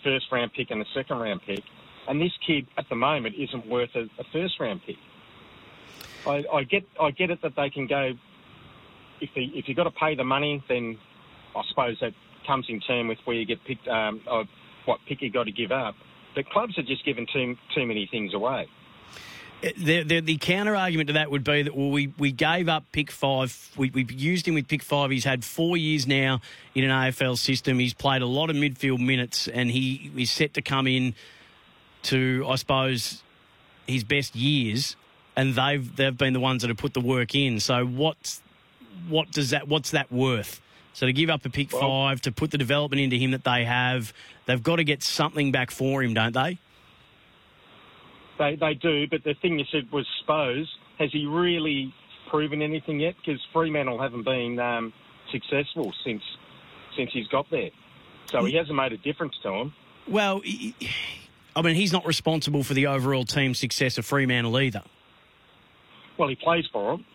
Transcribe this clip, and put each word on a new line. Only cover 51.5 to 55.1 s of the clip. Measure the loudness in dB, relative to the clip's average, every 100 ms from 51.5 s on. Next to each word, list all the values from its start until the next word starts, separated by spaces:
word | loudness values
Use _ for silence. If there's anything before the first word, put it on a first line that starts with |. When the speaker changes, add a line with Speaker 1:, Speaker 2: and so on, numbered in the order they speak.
| 2 0 -2 -4 -10 -20 -20 -2
Speaker 1:
proven | 0 0 0
anything | -2 -2 -2 -2
yet? | -2 -2
'Cause | -4 -4 -2
Fremantle | 0 2 0 0 -2
haven't | -4 -2
been, | -2 0 0 -2
um, | 0 0 -4 -10 -20